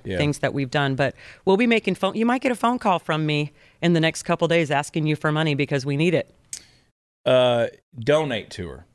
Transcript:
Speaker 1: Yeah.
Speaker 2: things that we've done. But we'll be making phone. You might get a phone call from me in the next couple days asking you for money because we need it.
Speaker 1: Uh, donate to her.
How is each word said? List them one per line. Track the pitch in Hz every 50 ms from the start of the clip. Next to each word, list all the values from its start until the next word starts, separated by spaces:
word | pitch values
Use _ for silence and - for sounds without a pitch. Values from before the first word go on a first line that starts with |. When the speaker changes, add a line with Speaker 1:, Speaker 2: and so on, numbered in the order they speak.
| -
Speaker 1:
Yeah. | 110 95
Speaker 2:
things | 87 147 147 143 -
that | - 131 -
we've | 143 139 123
done. | - 151 143 139 135
But | 127 143 123 - - - - - - -
we'll | 190 190
be | 196 247
making | 233 233 220 - - 180
phone. | - - 190 -
You | 220 226
might | 240 247 269 -
get | 262
a | 240
phone | - - 233 247
call | 247 - 208 180 165
from | - - 160 156 156
me | 151 151 147 147 147 _ _ _ _ _ -
in | 165 170 170
the | 160
next | 160 160 156 - -
couple | - 170 - 170
days | 160 165 170 160 131
asking | 147 139 147 - - 160 156
you | 156 151
for | - - 156
money | 151 151 160 156 143
because | 135 143 - 143 139 127
we | 147 143
need | 139 160 180 160
it. | 139 - _ _ _ _ - - - - _ _ _ _ _ _ _ _ _ _ _ -
Speaker 1:
Uh, | 131 127 127 127 123 120 117 117 - - - _ _ -
donate | 123 113 131 147 156 156 143 120 104 - -
to | - - 90
her. | 80 65 67 - _